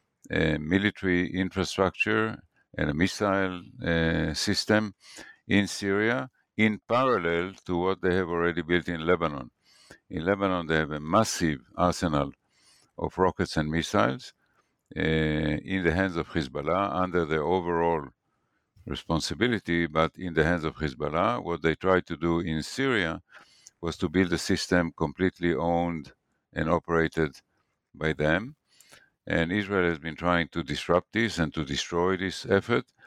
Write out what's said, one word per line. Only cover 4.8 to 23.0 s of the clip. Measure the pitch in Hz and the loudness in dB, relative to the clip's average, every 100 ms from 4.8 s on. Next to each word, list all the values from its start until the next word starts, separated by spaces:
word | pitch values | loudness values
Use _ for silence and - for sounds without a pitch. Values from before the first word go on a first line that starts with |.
| 107 - - - - - - | 2 -6 -20 -20 -20 -14 0
in | 101 98 | 2 2
Syria | - 101 98 110 131 131 _ _ - | -2 0 2 2 0 -4 _ _ 0
in | 110 101 - | 2 0 -2
parallel | 120 131 107 85 85 92 95 - | 0 2 2 2 0 -2 -8 -4
to | 87 | -2
what | 92 95 | 0 0
they | 95 | 0
have | 90 87 | 2 0
already | 85 87 80 | 0 0 0
built | 80 87 87 | 0 0 0
in | 82 | -2
Lebanon. | 82 87 82 69 62 _ _ _ - - - | 2 2 2 -4 -12 _ _ _ -20 -20 -10
In | 80 | -4
Lebanon, | 85 98 98 90 80 | -2 0 0 0 0
they | 80 | 0
have | 73 | 0
a | 76 | -4
massive | 78 101 110 - 82 69 - - | 0 2 2 0 0 -2 -6 0
arsenal | 87 - 87 73 71 - _ _ _ _ _ - | 0 0 0 0 -2 -6 _ _ _ _ _ -8
of | 80 - | -4 0
rockets | 92 - 87 - | 0 2 -2 -2
and | 76 | 0
missiles, | 80 - 104 117 131 - - _ _ _ _ - - | -2 0 2 2 0 -10 -20 _ _ _ _ -12 -4
uh, | |
in | 80 80 78 78 76 76 - 95 | 0 2 2 0 0 -4 -4 -2
the | 85 | 0
hands | 85 95 85 | 2 0 -2
of | - | -4
Hezbollah | 87 67 69 73 90 101 | -4 -4 -4 -2 0 0
under | 80 92 90 | 0 0 0
the | 76 78 | 0 0
overall | 76 92 85 85 85 80 71 - _ _ _ _ _ _ - | 2 0 0 0 2 0 -4 -16 _ _ _ _ _ _ -10
responsibility, | 73 - 80 - 76 120 107 - 85 85 | -8 -2 -2 -2 -2 0 0 -2 -2 0
but | 80 80 - | 0 0 -2
in | 90 | -4
the | 78 | 2
hands | 78 87 | 2 2
of | 78 71 | -2 -4
Hezbollah. | 76 65 73 80 104 120 | -6 -4 -4 0 0 -2
What | 87 82 | -4 -2
they | 82 | -2
tried | 78 95 92 - | 0 2 2 0
to | 78 | -4
do | 85 85 | 0 0
in | 82 80 | 0 -4
Syria | 73 - 135 113 | -4 -4 0 0